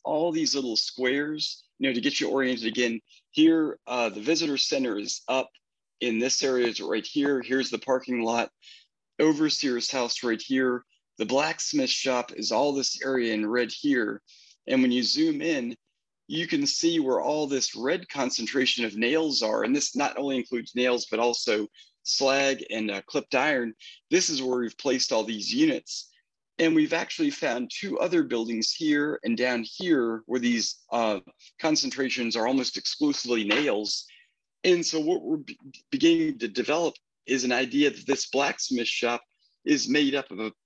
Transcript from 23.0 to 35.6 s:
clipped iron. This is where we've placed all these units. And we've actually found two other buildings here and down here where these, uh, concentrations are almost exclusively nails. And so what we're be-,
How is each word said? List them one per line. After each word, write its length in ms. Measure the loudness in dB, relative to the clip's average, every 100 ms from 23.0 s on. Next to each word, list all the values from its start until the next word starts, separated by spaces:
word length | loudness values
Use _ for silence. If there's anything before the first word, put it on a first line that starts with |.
| -4
clipped 280 | -6 -2
iron. 400 | 0 2 2 -2 -6 -16 -20 _
This 180 | 2 2
is 140 | 0
where 180 | -2 -2
we've 180 | -2 -4
placed 340 | -2 0 2
all 120 | 0
these 280 | 0 -4 -4
units. 580 | 2 2 2 -4 -12 -14 _ _ _ _ 0
And 160 | 2
we've 200 | 4 4
actually 360 | 0 -2 -2 -2
found 400 | 0 -2 -2 -4
two 280 | -8 -6 -2
other 220 | 2 2
buildings 500 | 2 0 0 -2 -2
here 480 | 0 2 2 2 -2
and 120 | -2 0
down 260 | 2 0
here 600 | -4 -6 2 2 2 -2 -4
where 140 | 0
these, 380 | 2 2 0 -6 _
uh, 300 | 0 0 -2 -6 _ -20 -6
concentrations 720 | 0 0 0 -2 -2 -2 -2
are 140 | 0 0
almost 280 | 0 -2 -4
exclusively 680 | -6 -2 0 0 0 0
nails. 600 | 2 0 0 0 -2 -6 -10 -20 _ _ _ _
And 200 | 2 4
so 140 | 2 0
what 240 | 0 0
we're 140 | 0 -4
be-, 220 | -4 -16